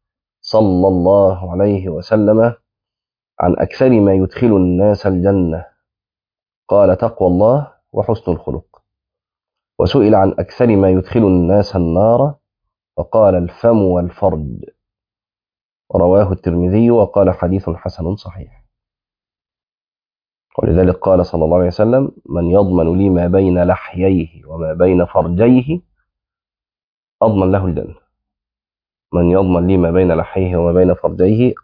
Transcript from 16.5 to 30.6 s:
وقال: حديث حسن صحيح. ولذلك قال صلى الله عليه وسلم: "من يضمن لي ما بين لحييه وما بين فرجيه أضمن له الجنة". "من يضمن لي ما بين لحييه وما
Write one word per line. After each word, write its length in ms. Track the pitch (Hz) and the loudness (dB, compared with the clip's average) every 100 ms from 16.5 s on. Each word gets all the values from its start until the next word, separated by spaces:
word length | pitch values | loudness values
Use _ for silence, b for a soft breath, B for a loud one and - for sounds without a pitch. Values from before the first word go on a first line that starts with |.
| 87 87 104 117 | -2 0 2 2
وقال: 380 | 117 98 101 95 | 2 0 0 0
حديث 380 | 90 87 95 92 | 0 -4 -4 -4
حسن 460 | 85 - - 82 101 | -10 -12 -10 -8 -8
صحيح. 500 | 92 92 - - _ _ _ _ _ _ _ _ _ _ _ _ _ _ _ _ _ _ _ - | -12 -18 -20 -20 _ _ _ _ _ _ _ _ _ _ _ _ _ _ _ _ _ _ _ -8
ولذلك 320 | - 85 92 90 | -2 0 0 -2
قال 300 | - 92 87 | 0 0 0
صلى 200 | 85 78 | -2 0
الله 120 | 87 | 0
عليه 100 | 90 | -2
وسلم: 440 | 90 107 127 139 - - | -2 0 0 -2 -8 -10
"من 220 | 85 85 | -6 0
يضمن 460 | 95 98 90 82 90 | 0 2 0 0 0
لي 120 | 98 | 0
ما 180 | 90 87 | 0 0
بين 360 | 95 95 90 | 0 0 0
لحييه 840 | 87 - - 90 95 92 80 - 71 | 0 -2 -6 -4 0 0 -4 -12 -18
وما 280 | 80 80 | -10 -8
بين 320 | 82 92 90 87 | 0 2 2 0
فرجيه 760 | - 85 87 117 127 127 175 - _ _ _ _ _ _ _ _ _ _ _ _ _ | -2 -2 0 2 2 0 -8 -10 _ _ _ _ _ _ _ _ _ _ _ _ _
أضمن 300 | 113 104 92 | 0 2 0
له 140 | 95 92 | 0 -2
الجنة". 300 | 73 - - _ _ _ _ _ _ _ _ _ _ _ | -6 -10 -16 _ _ _ _ _ _ _ _ _ _ _
"من 180 | 87 87 | 0 2
يضمن 360 | 92 92 90 87 | 2 2 0 2
لي 100 | 95 | 0
ما 140 | 85 | 2
بين 200 | 90 92 | 2 2
لحييه 460 | 82 - 95 92 | 0 -4 -6 -4
وما 140 | 90 | -2